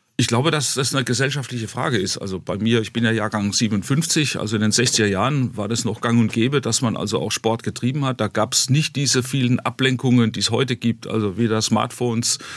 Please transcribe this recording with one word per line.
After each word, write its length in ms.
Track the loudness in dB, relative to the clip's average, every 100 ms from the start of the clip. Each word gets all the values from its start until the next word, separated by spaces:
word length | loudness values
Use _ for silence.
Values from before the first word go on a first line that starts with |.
| _ -4
Ich 60 | 0
glaube, 240 | 2 2
dass 220 | 0 0
das 200 | -2 0
eine 120 | 0 0
gesellschaftliche 640 | 0 0 -2 -6 -6 -6
Frage 280 | -4 0 0
ist. 200 | 0 -4
Also 240 | -6 -8
bei 160 | -6 -2
mir, 240 | 2 2
ich 100 | 0
bin 140 | 0 0
ja 60 |
Jahrgang 420 | 0 0 0 0
siebenundfünfzig, 840 | 0 0 0 0 0 2 0 0 -2
also 200 | -2 0
in 40 |
den 120 | 2
sechziger 340 | 2 2 2 2
Jahren 480 | 2 2 2 -2 -2
war 140 | -4
das 160 | -2 -2
noch 160 | -4
gang 180 | 2 4
und 140 | 4
gäbe, 260 | 2 2 2
dass 220 | 0 0
man 160 | 0 -2
also 220 | -2 -2
auch 120 | -2
Sport 320 | -2 0 0
getrieben 400 | -4 -4 -4 -2
hat. 160 | -2 -2
Da 80 | -2
gab's 420 | 0 0 0 2
nicht 280 | 2 2 -2
diese 260 | 0 0
vielen 380 | 0 0 2 2
Ablenkungen, 720 | 0 -2 0 0 4 4 4
die 80 | 2
es 100 | 0
heute 240 | 0 0 0
gibt, 320 | -2 -2 -4
also 300 | -2 -2 0
weder 240 | 0 0
Smartphones, 760 | 2 2 0 -2 -2 0 -2 -4 -6